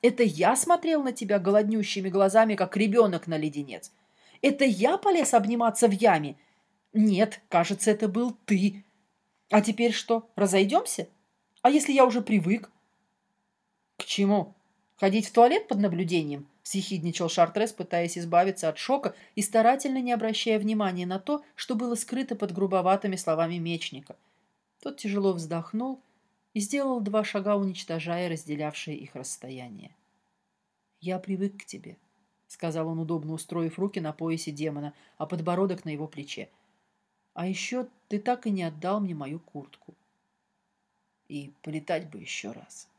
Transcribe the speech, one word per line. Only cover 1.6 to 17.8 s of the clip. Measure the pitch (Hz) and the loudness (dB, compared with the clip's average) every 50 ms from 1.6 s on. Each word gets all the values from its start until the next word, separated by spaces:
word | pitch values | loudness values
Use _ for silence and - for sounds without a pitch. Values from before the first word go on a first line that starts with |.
| 214 208 220 220 202 - - 202 185 190 | 4 4 0 0 0 -2 -4 -4 -4 0
глазами, | 175 196 196 196 190 220 226 220 208 | 2 4 4 6 6 6 6 6 4
как | 190 190 180 - | 0 -2 -2 2
ребенок | 208 214 220 196 240 226 202 175 160 - | 0 2 4 6 6 6 6 4 -2 -4
на | 170 165 | -4 -4
леденец. | 156 151 151 143 147 143 135 110 85 - - _ _ _ _ _ _ _ _ _ _ | -2 -2 -4 -4 -6 -10 -10 -12 -14 -16 -18 _ _ _ _ _ _ _ _ _ _
Это | - 277 277 285 277 | 0 0 2 4 2
я | 269 208 180 208 277 349 | 2 4 4 2 2 2
полез | 381 - 403 370 339 277 - - | 2 2 2 4 4 2 4 4
обниматься | 233 202 202 233 233 233 226 214 - 240 | 4 4 4 0 2 0 0 2 4 2
в | 226 | 4
яме? | 196 190 220 220 180 156 151 143 143 _ _ _ _ _ _ _ _ _ _ _ _ | 4 4 4 4 4 4 2 -4 -8 _ _ _ _ _ _ _ _ _ _ _ _
Нет, | 220 214 214 196 180 208 214 - - _ _ | 4 4 6 6 4 4 2 0 -12 _ _
кажется, | - 175 170 - 208 196 - 220 | 2 2 2 2 -2 0 2 2
это | 208 214 220 | 2 2 0
был | 208 185 226 240 247 233 _ _ | -2 0 0 -2 -2 -4 _ _
ты. | - 208 185 190 208 196 - - _ _ _ _ _ _ _ _ _ _ _ _ _ | 0 2 2 2 2 0 -2 -18 _ _ _ _ _ _ _ _ _ _ _ _ _
А | - 214 | 2 4
теперь | 208 220 214 220 233 233 | 4 4 0 2 2 0
что, | 220 - - - 233 226 220 - _ | 0 0 -2 0 -2 -2 -2 -8 _
разойдемся? | - 202 190 185 196 190 196 262 359 480 - - - - - _ _ _ _ _ _ _ _ _ _ | 0 0 2 4 4 4 4 2 0 0 0 -6 -6 -8 -12 _ _ _ _ _ _ _ _ _ _
А | _ 247 | _ 4
если | 285 302 294 - | 4 6 2 2
я | 277 277 262 | 6 6 6
уже | 247 214 247 | 6 6 0
привык? | 208 - 220 202 160 175 202 240 - - _ _ _ _ _ _ _ _ _ _ _ _ _ _ _ _ _ _ _ _ _ _ _ _ _ | 0 2 2 2 2 2 0 -2 -2 -12 _ _ _ _ _ _ _ _ _ _ _ _ _ _ _ _ _ _ _ _ _ _ _ _ _
К | _ - | _ -10
чему? | - - - 202 196 208 202 170 - - _ _ _ _ _ _ _ _ | -8 -2 0 2 2 2 2 0 -4 -10 _ _ _ _ _ _ _ _
Ходить | _ - - 190 220 208 | _ 0 2 2 2 -2
в | - - | 2 6
туалет | 240 233 247 320 427 427 | 6 8 8 6 2 0
под | - 240 196 | -2 -2 0
наблюдением? | 202 196 170 170 190 165 180 175 156 147 143 139 143 _ _ _ _ | 0 0 0 -2 -2 0 0 0 0 -2 -6 -10 -12 _ _ _ _
Съехидничал | - - 196 190 - 196 180 156 170 165 - 185 165 | -6 -6 -6 -4 -4 -6 -4 -4 -4 -4 -2 -4 -2
Шартрес, | - - 170 165 - 208 214 220 - | 4 4 4 4 4 -2 -2 -2 -4
пытаясь | - | -10